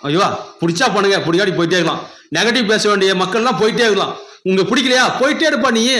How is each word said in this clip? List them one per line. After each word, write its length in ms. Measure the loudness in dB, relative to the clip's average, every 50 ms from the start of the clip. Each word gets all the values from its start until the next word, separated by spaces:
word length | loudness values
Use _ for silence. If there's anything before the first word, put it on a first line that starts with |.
| -6
ஓகேவா? 340 | -2 0 0 0 0 -2 -4 -10 -14 -8 -4
பிடிச்சா 340 | -4 -2 0 0 0 0 0
பண்ணுங்க, 240 | 2 2 2 2 0
பிடிக்காட்டி 360 | 0 0 0 0 0 0 0
போயிட்டே 240 | 0 0 0 0 0
இருக்கலாம். 400 | 0 0 -2 -4 -8 -14 -18 -20 -14 _ -4
நெகட்டிவ் 320 | -2 0 0 0 0 0 0
பேச 200 | 0 0 2 2
வேண்டிய 260 | 2 2 2 2 2
மக்கள்லாம் 440 | 0 -2 -2 -2 -2 0 0 0 0
போயிட்டே 240 | 0 0 2 2 2
இருக்கலாம். 320 | 2 2 0 -2 -4 -6 -10 -16 -20 -18 -8 -4
உங்க 200 | -2 0 0 0
பிடிக்கலையா, 400 | 0 0 0 0 2 2 2 2 0 0 0
போயிட்டே 320 | 0 0 0 0 0 0 0
இருப்பா 180 | 0 0 0
நீ, 180 | 0 0 0 0 0 -2